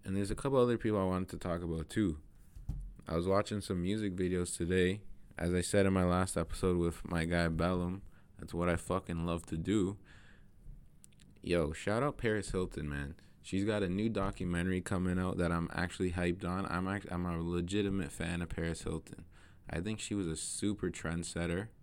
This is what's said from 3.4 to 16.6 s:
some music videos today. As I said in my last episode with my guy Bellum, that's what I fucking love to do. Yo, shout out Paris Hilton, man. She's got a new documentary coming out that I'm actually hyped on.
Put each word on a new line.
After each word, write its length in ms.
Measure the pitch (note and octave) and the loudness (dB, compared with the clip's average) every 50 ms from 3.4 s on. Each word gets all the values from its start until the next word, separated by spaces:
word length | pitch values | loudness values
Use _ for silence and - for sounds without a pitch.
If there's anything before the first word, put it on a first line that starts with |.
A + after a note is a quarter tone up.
| G#2+ - G#2+ G#2 | 2 0 -4 -6
some 220 | F#2+ - F#2+ F2+ F2 | -4 -2 -2 -2 0
music 320 | F#2 G2+ A2 G#2+ G2+ F2+ | 0 0 0 -2 -2 -2
videos 420 | F#2 F2+ F2+ F2+ F2+ F2+ F2 - - | 0 0 0 2 0 0 -2 -2 -2
today. 440 | F2 E2+ F#2 F#2 F2+ F2+ F#2 G#2+ - - - - - - - - | 0 2 4 4 4 4 2 0 -6 -12 -12 -14 -14 -14 -8 -2
As 160 | E2 F2 F2 | 0 2 2
I 80 | F2+ | 2
said 240 | F2 - - G#2 G2 | 2 4 4 4 6
in 80 | G2 F#2+ | 6 6
my 100 | F#2+ F2+ | 6 4
last 320 | F2+ F2 F2+ F#2 F2+ - | 4 4 4 2 2 0
episode 420 | E2+ E2+ - - - - F#2 F2+ F2 | -2 -2 -2 -2 0 2 2 4 4
with 300 | E2+ E2+ E2 - - - | 2 2 0 -2 -6 -2
my 180 | F2 E2+ E2 | 0 0 0
guy 220 | E2 F2 E2+ E2+ E2+ | 2 2 2 2 2
Bellum, 520 | E2 D#2+ E2 F2 F#2 F2+ F2 F2 F#2 G2 - - - - - - - - | 2 2 2 2 2 2 0 -2 -4 -4 -8 -14 -18 -18 -20 -20 -16 -16
that's 160 | F2+ E2 - | -14 -8 -4
what 120 | E2+ E2+ F2 | 0 2 2
I 80 | E2+ | 2
fucking 480 | E2 - - F#2 F#2+ - - E2+ E2 E2 | 0 0 -2 -2 -2 -2 -2 -4 -2 0
love 220 | F2 E2+ E2+ - - | 0 -2 -2 -4 -4
to 100 | - E2 | -6 -4
do. 400 | E2 - G2 A2 F#2 F#2 G#2 - - - - - - - - - - - - - - - - - - - - - - - - - - - - - - | 0 2 2 2 2 2 0 -6 -14 -20 -20 -20 -20 -20 -20 -20 -20 -20 -20 -20 -16 -16 -16 -16 -18 -20 -20 -20 -20 -20 -20 -20 -20 -20 -20 -12 -2
Yo, 300 | - E2+ F2 D#2+ D2 D#2 | 2 2 2 2 2 -2
shout 280 | - - - G#2 A2+ | -4 -2 0 0 2
out 160 | C3+ D3 - - | 0 0 -2 0
Paris 320 | - A#2 G#2+ G#2+ F#2+ - | 0 0 0 0 -2 -2
Hilton, 400 | - F#2+ F#2 F2 - - D2+ D2 | -2 -2 -2 -2 -4 -6 -4 -4
man. 240 | C#2+ C#2+ C#2+ C#2+ D#2+ - - - - - - | -4 -4 -4 -6 -8 -12 -16 -20 -20 -20 -10
She's 220 | - - F#2+ G2+ | -2 0 0 2
got 180 | G#2 G#2+ G#2 G2+ | 2 2 2 2
a 60 | F2+ | 0
new 200 | F2 G2 A2 A2+ | 0 0 0 0
documentary 720 | A2 G2+ G2 G2 G2 - F#2 F2+ F2 E2+ F2 F#2+ F#2 F#2 | 0 0 0 0 -2 -2 -2 0 2 2 2 2 2 0
coming 380 | F2+ - G2+ F#2 F2+ F#2 F2+ F#2 | 0 0 0 0 2 2 2 2
out 180 | F#2 F#2 - - | 2 0 2 2
that 140 | F2 E2+ | 2 2
I'm 180 | E2+ E2+ E2+ - | 2 2 0 -2
actually 420 | - - F2 F2 - - F#2+ F#2 F2 | -2 -2 -2 -2 -2 0 0 0 2
hyped 300 | F2 F2 F2 F2 F#2 F#2+ | 2 2 0 0 0 -2
on. 220 | F2+ F2+ F#2+ | -2 -2 -2